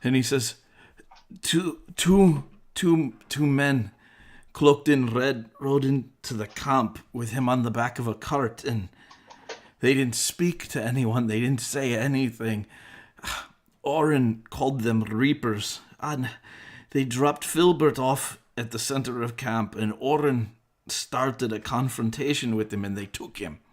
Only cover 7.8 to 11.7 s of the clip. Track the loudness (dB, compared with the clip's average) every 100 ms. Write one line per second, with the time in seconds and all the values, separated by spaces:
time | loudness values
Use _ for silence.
7.8 | -4 -4 -6 -6 -4 -2 -2 -4 -6 -4
8.8 | -6 _ -20 -20 _ -20 -18 -18 -18 _
9.8 | 2 4 2 0 -4 0 -2 -2 -8 -6
10.8 | -2 0 0 0 0 0 0 0 -2